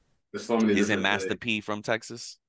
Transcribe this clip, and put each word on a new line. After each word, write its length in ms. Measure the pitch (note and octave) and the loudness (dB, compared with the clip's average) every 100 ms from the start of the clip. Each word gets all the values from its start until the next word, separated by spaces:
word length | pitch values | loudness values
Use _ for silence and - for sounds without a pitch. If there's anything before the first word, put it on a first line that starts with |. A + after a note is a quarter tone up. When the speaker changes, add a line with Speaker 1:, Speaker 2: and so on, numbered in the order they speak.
| _ _ _ | _ _ _
Speaker 1:
There's 120 | G#2 - | -10 0
so 120 | A#2 | 4
many 140 | A2 | 4
Speaker 2:
Isn't 120 | G2 G2+ | 4 4
Speaker 1:
different 140 | G2 | 2
Speaker 2:
Master 260 | F#2+ G2+ F#2+ | 2 0 -2
Speaker 1:
things. 100 | G2+ | -4
Speaker 2:
P 220 | B2 G#2+ | -2 -4
from 200 | G#2 G#2 | -4 -6
Texas? 580 | G#2 A2 - A#2 - - | -2 -4 -4 -14 -14 -18